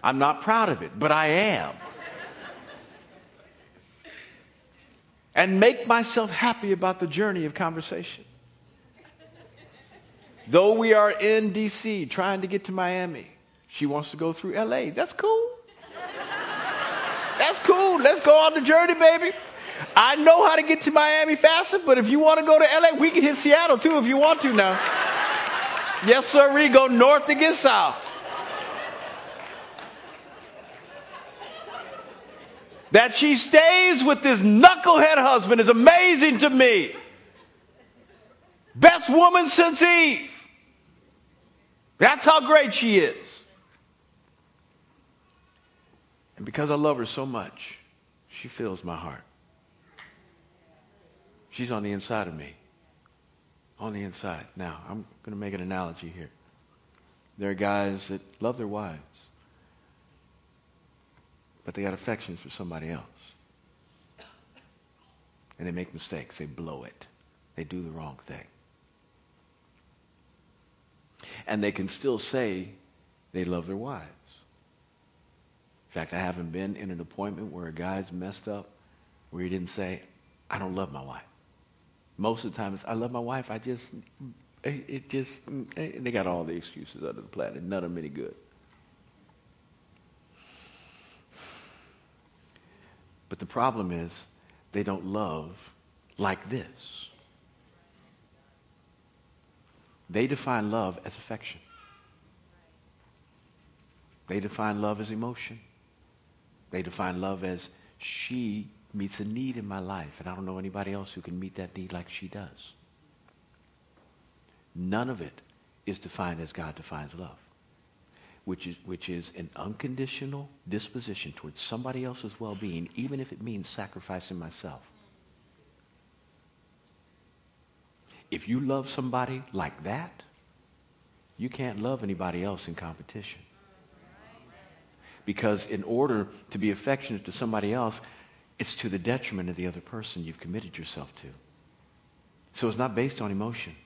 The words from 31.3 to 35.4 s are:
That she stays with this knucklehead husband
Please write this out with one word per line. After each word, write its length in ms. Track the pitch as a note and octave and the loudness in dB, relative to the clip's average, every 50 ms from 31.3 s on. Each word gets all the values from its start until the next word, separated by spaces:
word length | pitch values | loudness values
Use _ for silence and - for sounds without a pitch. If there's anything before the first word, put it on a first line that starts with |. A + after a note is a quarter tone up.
| - - - - D#5 D#5+ E5 F#4 - - F5+ - C5+ D#5+ - C5 - - - - - - - - - - - - - - - - | -20 -18 -18 -18 -16 -16 -16 -16 -14 -14 -14 -16 -16 -18 -18 -20 -20 -20 -20 -20 -20 -20 -20 -20 -20 -20 -20 -20 -20 -20 -12 4
That 220 | - G3+ A#3 B3 G#3+ | 6 6 6 6 2
she 220 | - C#4+ D4 C#4+ | 2 4 4 4
stays 680 | A#3+ - - - D4+ D#4+ E4 F4+ F#4 F#4 F#4 F4 B3+ | 4 2 8 8 8 10 10 8 8 8 6 6 4
with 200 | C4 C#4 C#4+ - | 4 4 2 4
this 180 | - C#4 B3+ G3+ | 4 2 4 6
knucklehead 760 | F#3+ G#3+ G#3 G#3+ C#4 F4+ F#4 F4 - - - - C#4+ D#4 D#4 C#4+ | 6 6 8 10 10 10 10 10 6 6 8 8 8 8 6 6
husband 420 | B3+ C4+ C4 A#3+ | 6 6 4 4